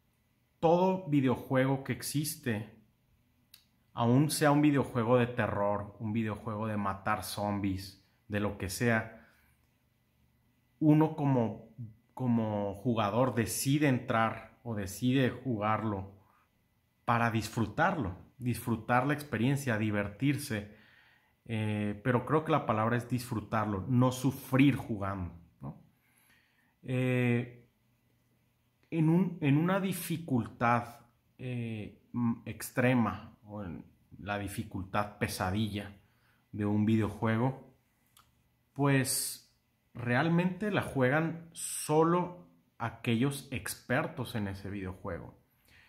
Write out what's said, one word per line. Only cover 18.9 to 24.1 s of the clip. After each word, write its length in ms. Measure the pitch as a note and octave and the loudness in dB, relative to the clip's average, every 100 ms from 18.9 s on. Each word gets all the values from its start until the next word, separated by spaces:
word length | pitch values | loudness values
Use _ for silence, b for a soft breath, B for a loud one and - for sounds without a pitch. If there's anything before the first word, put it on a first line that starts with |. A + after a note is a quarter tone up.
| B2 C3+ | 2 2
la 80 | |
experiencia, 600 | C#3+ - G#2+ B2 C#3 C3 G#2+ | -2 -4 0 0 0 0 0
divertirse. 1040 | A2 G#2 G2 G2 C#3 C3 - G#2+ G#2 B B B B B B _ | 0 -2 -4 -2 -2 0 -2 -6 -8 B B B B B B _
Eh, 560 | - A2+ G#2+ G#2+ G#2 G#2 | -8 -4 -2 0 -2 -2
pero 200 | C3 A#2+ | 0 0
creo 200 | - D3+ | 2 0
que 80 | D#3 | 2
la 120 | D3+ | 0
palabra 320 | - A2 A2+ A#2+ | 2 0 2 0
es 120 | A#2 | -2
disfrutarlo, 760 | B2 - A2 G2+ A2+ G#2+ G2 F#2+ | -6 -4 -6 -2 -2 0 -2 0
no 240 | B2 B2+ | 4 4